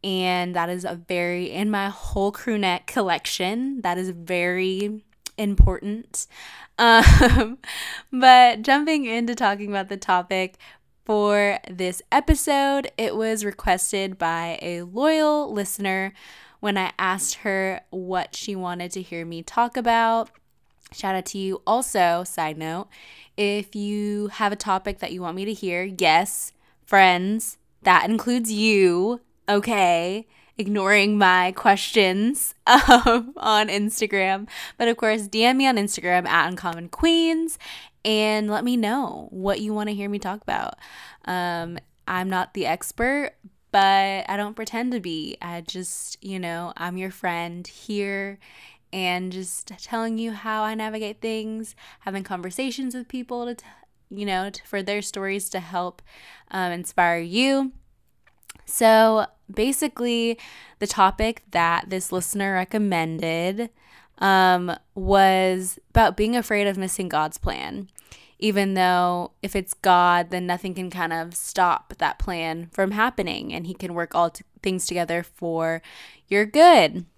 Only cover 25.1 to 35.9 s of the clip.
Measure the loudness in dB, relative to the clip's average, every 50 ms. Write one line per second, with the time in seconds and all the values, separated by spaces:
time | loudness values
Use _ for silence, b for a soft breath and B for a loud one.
25.1 | -8 -8 -8 -8 -8 -6 -6 -6 -6 -6 -6 -4 -4 -4 -6 -6 -2 2 4 4
26.1 | 6 4 2 2 -6 -8 -10 -12 _ _ _ _ _ _ _ 4 6 8 8 8
27.1 | 6 4 0 -2 -2 -4 -4 -8 -12 _ _ _ _ _ _ 6 6 6 4 2
28.1 | -2 -2 0 0 -2 0 -2 -2 -2 2 2 4 6 6 6 4 4 2 0 0
29.1 | -2 -4 _ _ _ _ _ 0 0 2 2 0 2 2 4 4 4 2 0 -4
30.1 | -6 -8 -10 b b b b b b -8 -4 -2 -2 0 2 4 4 4 4 2
31.1 | 2 4 4 6 6 4 2 0 -4 2 4 4 4 4 0 0 2 2 4 4
32.1 | 2 0 0 0 0 -2 -6 -6 -8 _ _ 6 6 8 10 8 8 8 8 4
33.1 | 2 2 0 -4 -12 -4 0 2 2 2 2 2 0 -2 -2 -2 -2 -4 -4 -2
34.1 | 0 0 0 0 -2 -4 -6 B B B B B B -2 0 0 0 2 0 0
35.1 | 0 0 -4 -4 0 2 4 4 4 4 4 2 2 2 0 -2